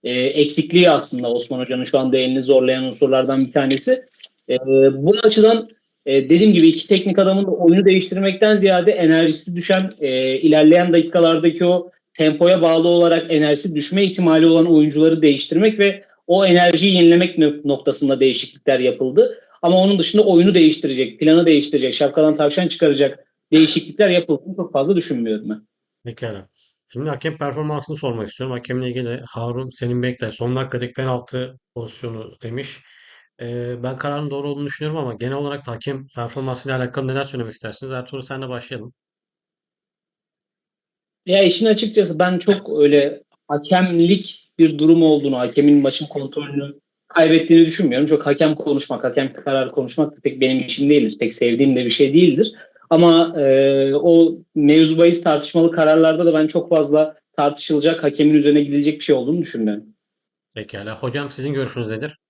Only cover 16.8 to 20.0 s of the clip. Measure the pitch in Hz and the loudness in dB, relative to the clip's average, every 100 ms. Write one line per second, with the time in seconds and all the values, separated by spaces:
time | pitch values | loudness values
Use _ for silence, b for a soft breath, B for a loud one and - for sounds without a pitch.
16.8 | 196 185 170 175 175 165 151 147 139 135 | 2 4 6 4 2 0 0 0 -4 -4
17.8 | - 139 139 131 135 120 - - - 127 | -4 -2 -2 0 0 0 -8 -8 -2 0
18.8 | 127 - 131 190 254 B B B 175 185 | 0 -2 -2 0 0 B B B 0 2
19.8 | 190 196 | 2 0